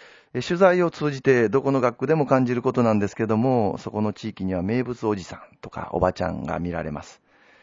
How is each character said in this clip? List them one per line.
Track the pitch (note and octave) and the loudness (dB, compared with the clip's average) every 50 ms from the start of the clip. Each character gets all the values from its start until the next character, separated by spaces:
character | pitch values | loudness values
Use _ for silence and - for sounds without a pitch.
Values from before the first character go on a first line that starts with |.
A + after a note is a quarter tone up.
| - - - - _ _ - | -20 -20 -20 -20 _ _ -8
え | B2 | -6
ー、 | B2 | -4
取 | - F3+ E3+ | -2 2 4
材 | G3 F3+ F3+ F3+ | 6 6 6 4
を | F3 E3 | 2 0
通 | - - D3+ D3+ | 0 -2 -4 -2
じ | C#3 C3 | -2 0
て | - C3+ C3 B2 A#2 G#2 | 2 4 4 6 4 4
ど | G2+ C3+ | 2 2
こ | - C#3 | 2 2
の | C#3 C3+ | 2 2
学 | B2 B2 A#2 - | 2 0 0 0
区 | - | 0
で | C3+ D#3 | 0 2
も | D#3+ C#3+ | 2 2
感 | B2 C3+ C3 B2+ | 2 2 2 2
じ | A#2+ B2 | 2 0
る | A#2+ | -2
こ | A#2 B2+ | -2 0
と | G#2+ B2+ | 0 2
な | A#2+ A2+ G#2+ | 2 4 4
ん | G#2 | 2
で | G2+ G2 | 0 -2
す | - | -2
け | - A2+ | -2 -2
ど | G#2 A2 | 0 0
も、 | A2 A#2 C3+ C3 A#2+ G#2+ F#2+ - - | 2 2 2 2 2 0 0 -2 -6
そ | - - | -8 -8
こ | - G#2+ | -6 -4
の | G#2+ G#2+ | -4 -4
地 | G#2 - - A2 | -4 -6 -10 -10
域 | G2 - F#2+ | -8 -6 -6
に | F#2+ F#2 | -4 -4
は | F2+ | -2
名 | F2 G2 A2+ B2+ | -2 -2 -2 -2
物 | B2+ B2 A#2+ - - | -2 -4 -6 -4 -2
お | G#2+ G#2+ | -2 -2
じ | G2 E2 | -2 -6
さ | - - | -10 -16
ん | - - - _ _ | -18 -18 -20 _ _
と | - - | -18 -14
か | - - - - | -12 -12 -8 -4
お | - F2 | -2 0
ば | F2 F#2 | 0 0
ち | F#2 - F#2 | 0 0 -4
ゃ | F2 | -4
ん | E2 - - | -4 -6 -6
が | D2+ E2 E2 | -6 -4 -4
見 | E2+ F2 | -4 -4
ら | E2+ E2 | -6 -6
れ | D#2+ D#2 | -6 -6
ま | D2 C#2+ | -8 -10
す。 | D2 - - _ _ _ _ _ _ _ _ _ | -12 -14 -20 _ _ _ _ _ _ _ _ _